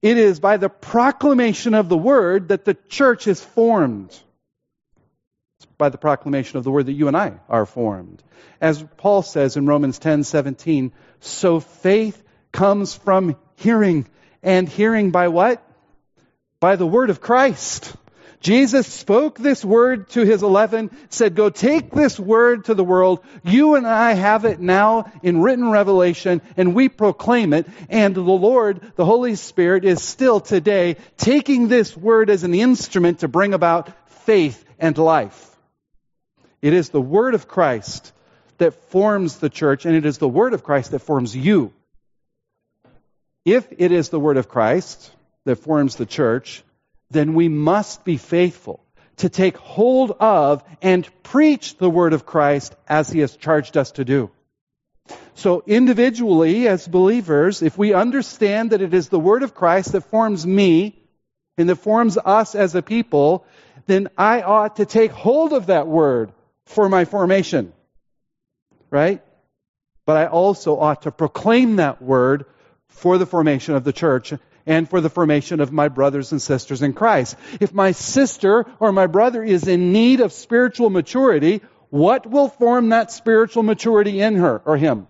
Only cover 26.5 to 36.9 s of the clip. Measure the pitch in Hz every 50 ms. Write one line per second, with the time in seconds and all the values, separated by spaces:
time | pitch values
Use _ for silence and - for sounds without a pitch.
26.5 | - - 185 180 175 220 269 262 - - 214 208 175 - - - 240 240 226 170
27.5 | 147 156 170 - 190 - 185 - 185 226 214 202 190 190 180 175 190 190 180 214
28.5 | 254 254 226 208 202 180 - 226 - - 180 165 214 240 247 247 220 185 - -
29.5 | - - 180 175 185 190 180 196 180 165 - - - _ 262 254 233 202 190 -
30.5 | 220 185 156 208 202 196 175 175 - - - - _ _ - 208 262 294 - -
31.5 | 285 254 240 220 240 247 214 - - 170 165 214 226 226 220 202 208 190 160 180
32.5 | 175 185 220 254 254 - - - - 190 175 175 170 - - 156 117 175 196 202
33.5 | 196 180 175 170 165 175 160 - - _ _ _ _ _ _ - 220 202 165 147
34.5 | 120 - _ _ _ _ 160 165 151 151 160 160 165 151 113 101 - - - _
35.5 | _ _ _ _ _ _ _ _ _ _ _ _ _ _ _ _ _ _ _ _
36.5 | _ _ - 147 156 180 165 -